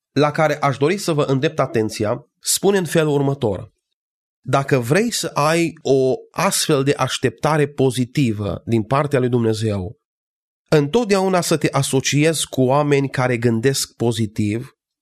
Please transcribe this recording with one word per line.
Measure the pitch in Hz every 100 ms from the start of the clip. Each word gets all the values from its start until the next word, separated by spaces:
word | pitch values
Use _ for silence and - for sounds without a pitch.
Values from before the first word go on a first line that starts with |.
| _
la | - 147
care | 147 156 143
aș | 143 120
dori | 143 202
să | 202
vă | 151
îndrept | 135 135 156 156
atenția, | 131 117 107 - 104 123 - _
spune | - - 190 202
în | 165
felul | 170 156
următor: | 143 139 139 117 92 107 _ _ _ _ _ _ _
„Dacă | - 139 139 135
vrei | 117 165 233
să | - 165
ai | - 147 170 170 -
o | 123 135 131 127 -
astfel | - 180 - - 147
de | 135 143
așteptare | 131 - 127 - 147 156 143
pozitivă | - 131 117 123 - 127 104 104 85 -
din | 113
partea | 104 135 147 139
lui | 123
Dumnezeu, | 120 113 107 110 101 90 - _ _ _ _ _ _ -
întotdeauna | 156 143 233 233 196 190 185
să | - 165
te | 160
asociezi | 139 139 135 - 139 156 160 -
cu | -
oameni | 127 139 147 143 139
care | - 127 120
gândesc | 120 113 127 135 - -
pozitiv | 117 110 110 - 107 107 135 _ _ _